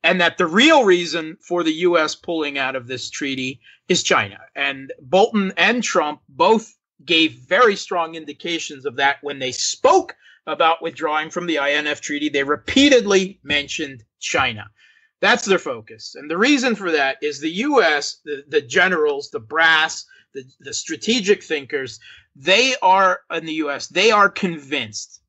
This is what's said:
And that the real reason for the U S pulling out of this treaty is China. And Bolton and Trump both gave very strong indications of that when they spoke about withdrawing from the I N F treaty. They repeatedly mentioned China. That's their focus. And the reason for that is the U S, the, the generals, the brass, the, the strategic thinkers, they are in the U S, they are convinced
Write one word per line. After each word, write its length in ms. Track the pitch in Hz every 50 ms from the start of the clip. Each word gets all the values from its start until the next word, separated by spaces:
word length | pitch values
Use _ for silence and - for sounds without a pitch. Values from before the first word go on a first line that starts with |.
| -
And 180 | 160 185 185 175
that 160 | 165 165 -
the 80 | 185
real 380 | 165 160 208 254 311 330 294 247
reason 520 | 196 180 175 175 165 147 170 160 156 170 _
for 220 | _ - 175 175 170
the 100 | 160 160
U 260 | 156 180 180 175 170
S 160 | 156 156 -
pulling 420 | - - - 170 160 151 147 139
out 200 | 139 135 131 131
of 100 | 131 120
this 240 | 117 131 123 - -
treaty 500 | - - 151 139 135 131 131 131 139 - _ - - _ _ _
is 140 | 185 - -
China. 360 | - 185 139 107 98 98 - - - _
And 360 | 143 143 139 139 135 135 135 - _ 147
Bolton 500 | 127 151 190 196 202 220 208 196 190 -
and 260 | - 170 202 233 247 -
Trump 400 | - - 269 151 147 147 - _ _
both 460 | 139 131 160 190 226 220 220 - _ _ _ _ _ _ 143
gave 280 | 131 170 160 160 156 120 123 127
very 300 | _ 175 202 254 226 202
strong 380 | 190 - - 196 180 165 160 165
indications 720 | 165 156 143 143 _ - 170 170 165 - - 151 135 127
of 100 | 143 120
that 200 | 131 139 139 139 -
when 180 | - 143 143 139
they 140 | 131 131 120
spoke 640 | - - - - - _ 254 339 381 - - - _ _ - - _ _
about 360 | - 156 143 170 160 165 165 -
withdrawing 480 | 165 156 131 156 156 151 156 151 160
from 160 | - 180 175
the 120 | 175 160 143
I 140 | 139 143 147
N 140 | 151 151
F 140 | 151 147 -
treaty. 280 | - - 147 143 147 151
They 160 | 135 143 139
repeatedly 960 | 135 147 143 _ - - 262 277 285 269 247 202 202 196 190 190 185 - _ _
mentioned 600 | 139 147 147 143 139 - - 160 139 135 123 110 _ _ _
China. 520 | - - - 156 135 123 117 107 101 104 _ _ _ _ _ _ _ _ _ _
That's 240 | - 202 233 233 -
their 140 | 208 190 165
focus. 560 | - 151 127 113 110 - 113 107 - - -
And 160 | - 139 151
the 80 | 160 175
reason 360 | 214 269 294 269 233 262 226
for 160 | 208 196 180
that 280 | 160 151 139 135 135 - -
is 180 | 151 143 131
the 100 | 143 160
U 320 | 170 190 240 294 294 254 196
S, 380 | 160 151 143 139 - - _ _
the, 180 | 151 147 135 143 143
the 140 | 143 151 135
generals, 680 | 123 127 185 180 185 185 160 151 151 143 139 139 -
the 80 | - 143
brass, 680 | 110 110 143 156 165 160 160 156 156 160 - - - _ _ _ _ _ _
the, 100 | 139 131 131 _ _
the 120 | - 135 120
strategic 680 | - - - 160 147 - 214 233 254 190 185 208 185 -
thinkers, 580 | - 160 147 139 123 - 143 131 127 - - _ - - - _ _ _
they 400 | 143 135 160 185 214 254 269 254 - -
are 380 | 185 190 190 196 185 180 185 _ _
in 140 | 170 165 160
the 100 | 160 156
U 160 | 156 156 143
S, 180 | 143 135 - -
they 220 | - 170 196 226
are 180 | 220 208 202 196
convinced 920 | - - - 185 165 156 139 135 143 143 120 107 110 - - _ - - _